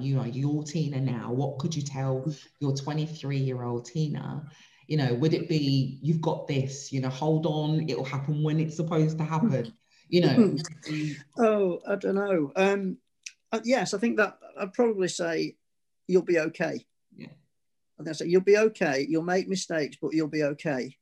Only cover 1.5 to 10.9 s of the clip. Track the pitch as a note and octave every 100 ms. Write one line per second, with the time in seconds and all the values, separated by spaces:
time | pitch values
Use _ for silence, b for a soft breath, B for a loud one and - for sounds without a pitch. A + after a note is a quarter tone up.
1.5 | C3 D#3+ D#3+ C3+ C3+ C3+ C3 C#3+ D3 -
2.5 | _ C#3+ C3+ D3+ D3+ D#3 D#3 C#3 C#3 C3
3.5 | B2+ A#2+ A#2+ - D#3+ D#3 C#3 - C#3+ -
4.5 | B B B B D3+ B2+ A#2+ D#3 E3 -
5.5 | D#3+ C#3 C3+ B2+ - D3 D#3+ D#3+ - -
6.5 | C#3 - - - C3+ B2+ - D3+ D#3 D#3+
7.5 | D3+ D3+ D#3 D#3 - - C3+ C#3 D3+ D3+
8.5 | D#3 D#3 - D#3+ E3 D#3 D#3+ D3+ D#3+ A3+
9.5 | C3 A2+ - b b b F3 D#3+ C3+ G3+
10.5 | C#3 - - -